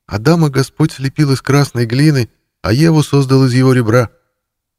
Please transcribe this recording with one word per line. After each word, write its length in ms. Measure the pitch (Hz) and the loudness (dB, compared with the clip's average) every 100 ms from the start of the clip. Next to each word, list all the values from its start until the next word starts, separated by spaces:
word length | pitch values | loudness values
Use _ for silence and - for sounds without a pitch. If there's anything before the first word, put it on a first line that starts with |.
| - | -10
Адама 440 | 107 120 170 151 | -4 0 2 0
Господь 420 | 135 135 - 156 | -2 -4 -2 -4
слепил 400 | - 131 - 147 | -4 -8 -2 -2
из 100 | 135 | -2
красной 440 | - 143 139 120 117 | 0 0 0 -2 -4
глины, 440 | 123 156 139 113 _ _ _ | 0 0 0 -2 _ _ _
а 120 | 87 | -4
Еву 280 | 120 165 156 | 0 2 2
создал 440 | 143 143 135 135 131 | 0 -2 0 2 2
из 80 | |
его 180 | 123 131 | 2 2
ребра». 400 | 127 110 120 110 - _ _ _ _ _ | 2 2 0 -2 -6 _ _ _ _ _